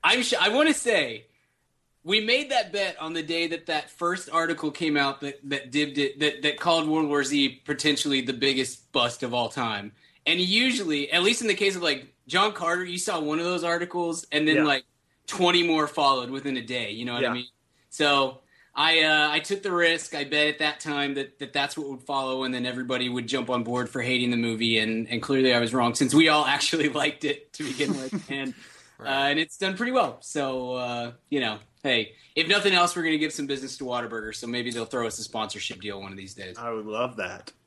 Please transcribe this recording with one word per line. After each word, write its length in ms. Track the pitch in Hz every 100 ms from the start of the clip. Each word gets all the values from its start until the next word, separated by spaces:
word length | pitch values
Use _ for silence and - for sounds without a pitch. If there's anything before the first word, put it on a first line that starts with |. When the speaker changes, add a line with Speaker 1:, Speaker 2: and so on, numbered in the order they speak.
Speaker 1:
I'm 180 | 165 233
sh-, 120 | 240 -
I 120 | 185
wanna 240 | 233 311
say, 520 | 294 240 208 135 110 - _ _ _ _ _ _ _
we 160 | 156 208
made 300 | 214 254 285
that 200 | 262 202
bet 240 | 196 190 165
on 120 | 160
the 100 | 165
day 240 | 156 165 165
that 180 | 165 165
that 240 | 156 -
first 400 | - 175 180 -
article 400 | 165 165 165 156
came 260 | 139 165 147
out 240 | 139 139
that, 180 | 143 139 139
that 220 | 139 135
dibbed 260 | 135 147 139
it, 220 | 139 139
that, 220 | 151 147
that 180 | 147 147
called 260 | 175 165 156
World 200 | 156 156
War 160 | 147
Z 380 | 135 143 139 -
potentially 560 | - 147 156 143 147 135
the 120 | 123
biggest 580 | 127 135 131 127 - _
bust 320 | - 120 117
of 100 | 127
all 140 | 123 117
time. 420 | 131 117 107 101 - _ _
And 140 | - 170
usually, 720 | 180 208 254 247 185 151 143
at 140 | 165
least 160 | 185 233
in 60 | 233
the 60 |
case 200 | 196 202
of, 80 | 185
like, 240 | 170 139 123 _ -
John 240 | 165 208
Carter, 320 | 208 170 175
you 140 | 180 175
saw 200 | 196 180
one 220 | 147 156
of 40 |
those 200 | 170 180
articles, 600 | 170 170 175 180 170 170 -
and 160 | 147 156
then, 100 | 151
Speaker 2:
Yeah. 80 |
Speaker 1:
like, 200 | 151 135 - _ _ _ -
twenty 380 | - 175 175
more 240 | 170 160 147
followed 420 | - 143 131 123
within 260 | 135 139 131
a 60 |
day. 300 | 113 123 110
You 120 | 107
know 100 | 120
what 80 | 120
Speaker 2:
Yeah. 80 | 123
Speaker 1:
I 40 |
mean? 120 | 123 123 _ _ _ _
So 480 | - 151 143 135 - _ _ _
I, 280 | - 156 165
uh, 260 | 156 151 151
I 100 | 151
took 220 | 160 196
the 80 | 196
risk. 440 | 175 170 165 -
I 100 | 147
bet 220 | 139 147 151
at 120 | 151
that 200 | 151 147
time 340 | 156 147 143
that, 240 | 139 135 _
that 120 | 139
that's 240 | 147 139 -
what 120 | 143
would 120 | 131
follow, 400 | - 139 135 131
and 100 | 131
then 100 | 127
everybody 420 | 123 123 123 127 123
would 180 | 123 117
jump 220 | 135 120
on 140 | 123
board 260 | 113 123 123
for 100 | 135
hating 300 | 120 127 123
the 60 | 120
movie, 400 | 117 110 117 113
and, 280 | 110 113 110
and 100 | 117
clearly 320 | - 139 131
I 80 | 120
was 140 | 117
wrong, 200 | 127 120
since 200 | 117 131
we 140 | 139 160
all 160 | 151 135
<laughs> 100 | 143
actually 320 | - 165 147
liked 360 | 147 151 143
it 280 | 147 143 -
to 100 | -
begin 260 | 151 131 139
with. 240 | 139 131 196 -
Speaker 2:
<laughs> 40 |
Speaker 1:
And, 240 | 139 135 - - - - _
Speaker 3:
Right. 100 | 139
Speaker 1:
uh, 200 | 135 139
and 80 | 147
it's 160 | 160 -
done 180 | 190 190
pretty 140 | 240
well. 260 | 254 170 117
So, 540 | - 156 135 131 127
uh, 380 | 127 123 120 120 120 _
you 120 | 143
know, 180 | 120 107 - _
hey, 300 | 139 123 107 - - -
if 100 | 160
nothing 240 | 202 196
else, 220 | 185 175 175
we're 60 |
gonna 160 | 165 156
give 140 | 156
some 140 | 151 143
business 280 | 139 135 -
to 60 |
Whataburger, 480 | 131 123 117 113 107
so 120 | 107 117
maybe 240 | 120 120
they'll 140 | 117 113
throw 200 | 131 117
us 100 | 110
a 40 |
sponsorship 560 | 110 113 107 104 - 95
deal 200 | 104 98
one 120 | 98
of 40 | 95
these 140 | 95
days. 220 | 98 95 92
Speaker 2:
I 140 | 117
would 160 | 113 107
love 300 | 107 123 113
that. 360 | 90 95 - _